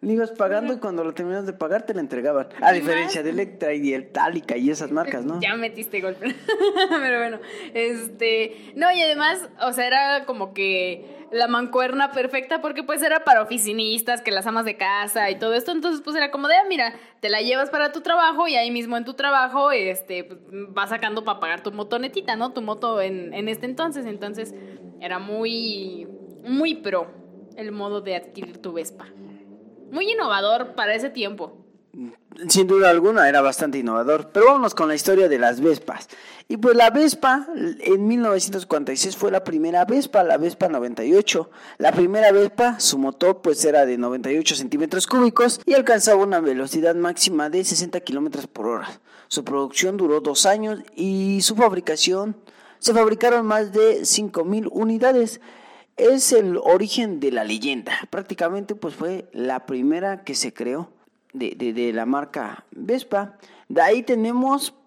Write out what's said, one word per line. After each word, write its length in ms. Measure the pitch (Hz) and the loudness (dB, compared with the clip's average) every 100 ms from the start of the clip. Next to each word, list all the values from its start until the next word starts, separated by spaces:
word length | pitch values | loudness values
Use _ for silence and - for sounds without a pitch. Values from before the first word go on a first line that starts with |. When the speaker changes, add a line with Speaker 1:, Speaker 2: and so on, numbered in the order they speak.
Speaker 1:
la 120 | 202 | 0
ibas 180 | 220 226 | -2 -2
pagando 420 | 226 196 202 220 | -2 0 0 -2
y 60 | 247 | -6
cuando 260 | 233 175 | -6 -4
la 80 | 165 | -6
terminas 320 | 156 175 190 | -6 -6 -6
de 80 | 196 | -8
pagar 320 | 185 160 196 | -6 -2 -2
te 80 | 226 | -4
la 80 | 196 | -8
entregaban. 480 | 147 123 127 143 131 - | -6 -4 -2 -2 -4 0
A 100 | 160 | 2
Speaker 2:
Y 60 | 180 | 2
Speaker 1:
diferencia 400 | 151 165 165 - | 2 -2 -2 -4
Speaker 2:
más. 40 | |
Speaker 1:
de 60 | 151 | -4
Electra 440 | 170 196 - 160 | -4 -6 -6 -4
y 60 | 151 143 | -2 -2
de 80 | 131 | -2
Itálica 580 | 131 - 151 170 151 123 | -6 -2 -2 -2 -6 -2
y 140 | 131 | 0
esas 200 | 151 151 | -2 -4
marcas, 360 | 151 170 131 127 | -4 -4 -4 -6
¿no? 140 | 170 | -4
Speaker 2:
Ya 120 | 196 | -4
metiste 460 | 226 226 220 208 202 | -4 -6 -10 -10 -8
golpe. 340 | 185 190 220 262 - 427 | -6 -6 -8 -8 -4 0
<laughs> 240 | 403 403 381 | 0 2 0
Pero 300 | 320 269 240 | 0 0 -2
bueno, 220 | 233 220 - - 330 | -2 -6 -14 -16 -10
este, 1000 | 233 233 233 226 - 226 220 220 - - | -4 -4 -4 -10 -4 0 0 -2 -8 -16
no, 160 | - 339 | 0 0
y 120 | 359 | 2
además, 460 | 320 294 302 370 359 - 254 | 0 2 0 -2 -8 -6 -4
o 60 | |
sea, 120 | 254 247 | -2 0
era 380 | 262 277 285 | 2 2 0
como 300 | 269 240 190 | -2 -8 -8
que 640 | 196 196 190 180 175 - - - | -4 -2 0 -2 -6 -14 -20 -8
la 160 | 226 233 | -2 0
mancuerna 680 | 240 247 254 254 262 277 | 0 0 0 0 0 -2
perfecta 500 | 269 254 262 262 330 | -2 -4 -4 -4 -4
porque, 200 | 302 277 | -4 -8
pues, 200 | 269 294 | -6 -2
era 200 | 311 311 | 0 0
para 200 | 311 247 | 4 4
oficinistas, 800 | 214 233 208 214 220 226 226 240 | 4 -4 -4 -4 -4 -4 -2 -4
que 80 | 226 | -2
las 160 | 196 202 | -4 -2
amas 180 | 226 | -4
de 140 | 226 208 | -4 -4
casa 500 | 196 202 208 226 202 | -2 -2 -2 -2 -2
y 80 | 190 | -2
todo 140 | 226 | -2
esto, 200 | 233 247 | -2 -2
entonces, 280 | 330 320 311 | -4 -2 -4
pues, 140 | 294 302 | -6 -2
era 140 | 285 | -2
como 180 | 285 277 | -2 2
de, 60 | |
"Ah, 100 | 349 403 | 4 4
mira, 280 | 339 233 226 - _ | 0 -2 -6 -20 _
te 80 | 208 | -4
la 140 | 214 | -2
llevas 260 | 233 262 277 | 0 -2 -2
para 240 | 294 294 | 0 -2
tu 80 | 302 | -4
trabajo 480 | 320 339 330 285 339 | -2 2 2 2 0
y 60 | 269 | 0
ahí 140 | 233 | 0
mismo 260 | 240 233 240 | -4 -4 -6
en 80 | |
tu 80 | 233 | -6
trabajo, 580 | 262 277 277 254 262 277 | -4 0 2 2 2 2
este, 540 | 262 190 185 - 180 | 2 -2 -4 -8 -10
pues, 140 | 175 180 - 196 202 | -10 -16 -16 -14 -8
vas 180 | 196 202 | -6 -4
sacando 360 | 220 220 214 | -2 -4 -4
pa' 140 | 214 196 | -4 -4
pagar 240 | 165 170 | -4 -4
tu 80 | 208 | -6
motonetita, 640 | 202 208 240 262 320 - 220 | -10 -6 -4 -4 -8 -6 -4
¿no? 160 | 240 | -4
Tu 80 | 254 | -6
moto 380 | 220 214 240 226 | -8 -4 -2 -2
en, 320 | 190 190 170 | -2 -4 -10
en 140 | 170 214 | -8 -8
este 180 | 220 247 | -6 -8
entonces", 400 | 254 330 285 233 | -6 -6 -6 -10
entonces 480 | 208 208 208 220 196 190 190 - - | -10 -12 -12 -12 -14 -20 -20 -20 -14
era 160 | 175 185 | -8 -8
muy, 880 | 196 214 226 233 226 202 190 175 170 - - - 233 | -8 -6 -6 -6 -8 -8 -10 -12 -16 -18 -20 -18 -6
muy 300 | 262 320 320 | -2 -2 -2
pro 320 | 202 190 170 - - - - - | -4 -4 -4 -12 -20 -20 -20 -14
el 160 | 214 | -12
modo 280 | 208 202 208 | -8 -6 -6
de 160 | 196 180 | -6 -8
adquirir 400 | - 202 180 175 | -8 -16 -16 -14
tu 140 | 185 | -12
Vespa. 320 | 170 160 - - 101 - - - - - - - | -10 -10 -14 -20 -20 -20 -20 -20 -20 -20 -20 -12
Muy 180 | 277 392 | -6 -4
innovador 640 | 453 320 202 202 233 254 | -2 0 0 2 0 -2
para 200 | 247 208 | -4 -2
ese 160 | 220 269 | -2 -4
tiempo. 540 | 277 202 202 165 - _ _ _ - 123 - _ - 170 | -6 -8 -8 -14 -16 _ _ _ -14 -14 -14 _ -14 0
Speaker 1:
Sin 180 | 190 185 | 2 6
duda 220 | 196 190 | 6 8
alguna, 380 | 170 180 220 147 | 6 6 6 6
era 120 | 143 | 6
bastante 380 | 135 - 156 139 | 4 2 -2 -2
innovador. 520 | 120 113 120 156 151 | -2 0 2 0 2
Pero 140 | 202 233 | 6 8
vámonos 280 | 277 233 | 8 2
con 120 | - 156 | 0 -2
la 80 | |
historia 340 | 151 170 190 185 | 0 2 4 4
de 100 | 139 | 4
las 220 | 120 120 | 2 4
Vespas. 480 | 156 151 - - - - - - - | 2 2 -2 -12 -12 -20 -20 -20 -10
Y 120 | 233 | 0
pues 180 | 233 233 | 4 8
la 140 | 226 | 6
Vespa, 580 | 233 311 - 269 262 285 330 339 - | 6 2 4 2 2 -2 -6 -6 -4
en 260 | - 196 208 | 0 2 2
mil 140 | 240 | 2
novecientos 460 | 226 196 185 196 180 | 2 0 0 -6 -4
cuarenta 260 | 151 139 | -4 -2
y 40 | 135 | -4
seis 200 | 190 190 | -4 -2
fue 140 | 202 | 0
la 100 | 190 | 0
primera 400 | 190 165 160 175 185 | -2 -2 0 2 2
Vespa, 360 | 254 269 208 | 2 2 2
la 140 | 175 147 | 4 2
Vespa 320 | 165 - 185 | 0 -2 -2
noventa 360 | 151 120 113 | -2 -4 -4
y 100 | 117 | 4
ocho. 360 | 180 208 - 160 - - - | 4 4 0 -2 -12 -20 0
La 120 | - | 2
primera 400 | - 175 208 214 | 4 2 6 6
Vespa, 480 | 202 202 - 240 226 | 8 4 4 0 2
su 200 | - 139 | 0 0
motor, 420 | 135 127 175 185 | -2 2 2 4
pues, 240 | 170 147 | 2 2
era 220 | 156 147 135 | 4 6 4
de 100 | 123 | 2
noventa 320 | 123 127 123 | -2 -4 -2
y 60 | 147 | 0
ocho 160 | 156 | 0
centímetros 520 | - 135 143 160 185 - | -2 -2 -2 -2 -2 0
cúbicos 540 | 254 247 - 240 240 | 4 4 4 2 2
y 80 | - | 2
alcanzaba 480 | 269 247 226 220 202 | 2 4 4 6 6
una 160 | 202 180 | 6 2
velocidad 540 | 160 131 135 156 160 | 0 0 -2 0 2
máxima 540 | 170 175 170 - 165 147 | 2 -2 0 0 0 0
de 140 | 170 | -2
sesenta 360 | 185 175 175 180 | -2 -2 -4 -6
kilómetros 460 | 180 135 147 139 131 | -6 -4 -4 -6 -12
por 200 | - 110 | -8 -6
hora. 340 | 113 - - _ - _ | -6 -8 -16 _ -20 _
Su 140 | - | -8
producción 540 | 120 139 139 - 185 196 | -4 -4 -2 0 -2 0
duró 240 | 175 151 | 2 2
dos 240 | 143 139 180 | 0 2 2
años 340 | 208 214 208 - | 2 0 -8 -12
y 460 | - 185 190 190 196 | -6 -4 -2 0 0
su 140 | - 220 | 0 4
fabricación, 800 | 233 185 180 233 - 185 208 214 _ - - _ | 2 2 -4 -2 0 0 -2 -8 _ -20 -20 _
se 140 | - | 0
fabricaron 540 | 233 220 220 240 240 220 | 4 4 4 2 2 2
más 260 | 214 208 | 0 0
de 320 | 202 220 214 | 4 4 4
cinco 400 | - - 208 - | 0 -2 -2 -4
mil 240 | 165 214 214 | -2 -2 -2
unidades. 680 | - 220 226 247 262 226 - - - - - _ - | -2 -2 2 4 4 2 -4 -20 -20 -20 -20 _ 2
Es 340 | 226 269 254 | 4 4 4
el 240 | 240 202 175 | 4 4 0
origen 560 | - 180 208 - 220 165 | 4 4 4 -2 -2 -2
de 140 | 135 | -2
la 100 | 123 | 0
leyenda. 500 | 107 107 131 131 104 - - | -2 -4 -4 -4 -4 -6 -4
Prácticamente, 680 | 170 190 185 170 190 202 208 | -10 -8 -4 -2 -2 -6 -8
pues, 180 | 170 | -8
fue 320 | 143 160 185 - | -6 -6 -6 -8
la 340 | - 123 127 - | -6 -4 -4 -4
primera 560 | 131 131 165 196 196 | -2 0 0 -2 -6
que 140 | 190 131 | -8 -6
se 180 | 131 | -6
creó 380 | - 117 135 175 _ _ _ _ | -6 -6 -6 -8 _ _ _ _
de, 220 | 135 120 - | -8 -8 -4
de, 160 | 123 | -6
de 200 | 113 120 | -2 -2
la 140 | 113 113 | -2 -2
marca 580 | 139 143 - 110 101 _ | -2 -2 -8 -8 -10 _
Vespa. 640 | - 185 254 - 202 202 - - - _ | -16 -4 -4 -2 -4 -4 -14 -20 -20 _
De 140 | - | 2
ahí 220 | - 226 | 4 4
tenemos 720 | 240 240 226 247 262 277 269 _ | 2 0 0 0 0 0 -2 _